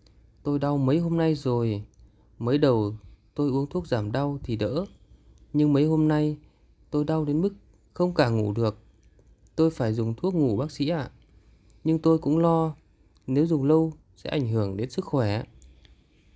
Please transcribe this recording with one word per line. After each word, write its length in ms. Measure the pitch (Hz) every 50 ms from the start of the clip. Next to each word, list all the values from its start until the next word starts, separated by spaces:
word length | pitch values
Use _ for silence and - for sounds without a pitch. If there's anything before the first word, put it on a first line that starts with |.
| _ _ _ _ _ _ _ _ -
Tôi 160 | 147 143 143
đau 180 | 143 143 143 143
mấy 220 | 135 131 143 170
hôm 180 | 170 170 170 165
nay 180 | 165 160 156
rồi. 480 | 139 135 131 120 120 117 113 104 101 107 - _ - - - _ _ _ _ _ -
Mới 180 | 117 117 135 147
đầu 360 | 147 139 123 110 107 101 107 107 - - - - _ _ _
tôi 160 | - 147 143
uống 180 | 127 139 139 143
thuốc 180 | - 180 165 -
giảm 240 | 127 113 104 104
đau 280 | 113 135 143 143 143 135 -
thì 120 | - 117
đỡ. 300 | 107 - 101 123 156 196 - - - _ - - - _ - - - - - -
Nhưng 200 | 147 151 151 143
mấy 120 | 135 147
hôm 220 | 156 160 156 156 156
nay 300 | 156 151 151 151 151 147 - - _ _ _ _ _ _ _ _
tôi 140 | - 147 147
đau 200 | 151 160 160 156
đến 160 | 147 147 156
mức 120 | 180 202 202 - - _ _ _ _ _ -
không 200 | - 175 180 175
cả 160 | - 143 120
ngủ 240 | 117 110 107 104 104
được. 240 | 117 117 110 - - - _ _ _ _ _ _ _ _ _ - _ _ _ _
Tôi 160 | - 160 165
phải 220 | 160 - 131 110 110
dùng 200 | 120 113 113 113
thuốc 220 | - - 190 185
ngủ 220 | 170 147 127 104 101
bác 140 | 139 156
sĩ 180 | - - 143 147
ạ. 200 | 170 160 123 - - - _ _ _ _ _ _ - _ _ - - _ -
Nhưng 160 | 160 160 160
tôi 180 | - 160 160 160
cũng 200 | - 143 151 165
lo 380 | 165 170 165 165 160 160 151 - _ _ _ _ _ _ _ _ _ -
nếu 180 | 131 139 156
dùng 180 | 165 170 143 131
lâu 300 | 143 156 160 160 160 156 - _ _ _
sẽ 140 | - - -
ảnh 180 | - 156 131 113
hưởng 300 | 110 113 104 98 95 98
đến 120 | 117 147
sức 160 | - - 190
khỏe. 380 | - - 139 117 104 101 110 131 - - - - - - _ - - - _ _ _ _ _ _ _ -